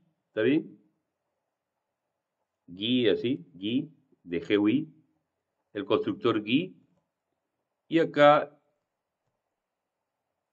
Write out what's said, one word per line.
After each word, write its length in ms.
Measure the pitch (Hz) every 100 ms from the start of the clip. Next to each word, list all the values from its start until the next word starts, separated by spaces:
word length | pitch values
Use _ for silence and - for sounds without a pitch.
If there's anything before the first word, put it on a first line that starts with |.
| _ _ _
¿está 140 | 107
bien? 360 | 113 156 - - _ _ _ _ _ _ _ _ _ _ _ _ _ _ _ _ _ _ -
G, 420 | 90 110 127 110
así, 340 | 87 117 156 - 90
G 320 | 101 127 156 _ _ _
de 200 | 85 85
G 160 | - 104
U 80 | 104
I, 200 | 131 156 - _ _ _ _ _ _ _
el 120 | 104
constructor 600 | 98 110 107 95 120 110
G, 280 | 101 135 185 - _ _ _ _ _ _ _ _ _ _ -
y 100 | 160
acá, 580 | 156 143 147 147 - - _ _ _ _ _ _ _ _ _ _ _ _ _ _ _ _ _ _ _